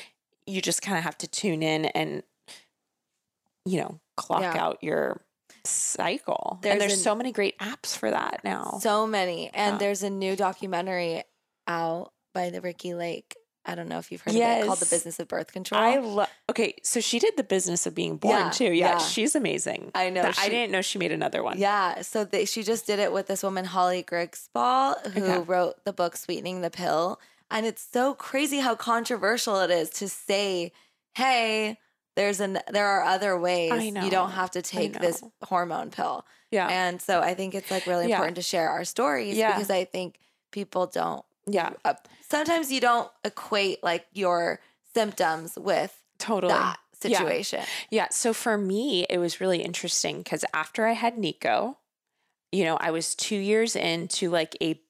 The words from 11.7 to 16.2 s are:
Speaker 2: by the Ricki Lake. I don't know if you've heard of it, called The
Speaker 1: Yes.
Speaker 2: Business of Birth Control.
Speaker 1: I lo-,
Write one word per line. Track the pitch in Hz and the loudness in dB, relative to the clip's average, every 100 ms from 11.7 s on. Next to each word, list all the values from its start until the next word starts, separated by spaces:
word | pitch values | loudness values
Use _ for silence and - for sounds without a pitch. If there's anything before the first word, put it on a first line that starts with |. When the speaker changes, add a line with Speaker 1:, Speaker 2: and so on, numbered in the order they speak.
| 170 165 165 - _ _ | -2 -2 -4 -8 _ _
Speaker 2:
by | 185 180 | -4 -4
the | 180 | -4
Ricki | 180 170 180 | -8 -8 -8
Lake. | 175 170 - - - _ _ | -4 -4 -6 -10 -20 _ _
I | - 175 | -10 -8
don't | 165 | -6
know | 165 | -8
if | - | -8
you've | 175 | -8
heard | - | 0
of | 220 | 2
it, | 233 233 214 | 4 2 2
called | 185 | 0
The | - | 2
Speaker 1:
Yes. | |
Speaker 2:
Business | 175 170 165 | 0 -2 -8
of | 165 | -6
Birth | 170 160 | -6 -6
Control. | 190 185 185 | -8 -2 2
Speaker 1:
I | 226 269 | 4 4
lo-, | 233 202 | 2 0